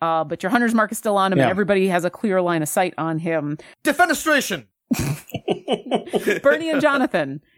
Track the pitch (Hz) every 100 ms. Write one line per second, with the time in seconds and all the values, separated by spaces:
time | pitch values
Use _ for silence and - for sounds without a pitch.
0 | 165 160 156 165 185 240 233 226 214 220
1 | 226 202 190 180 127 190 196 196 190 175
2 | 170 - 220 185 175 170 151 - 185 -
3 | 160 160 165 160 147 151 - - 311 -
4 | 349 294 320 285 - 175 104 _ _ -
5 | 139 151 - - - - - - - 254
6 | - - - 392 277 302 320 302 294 277
7 | 254 180 139 147 -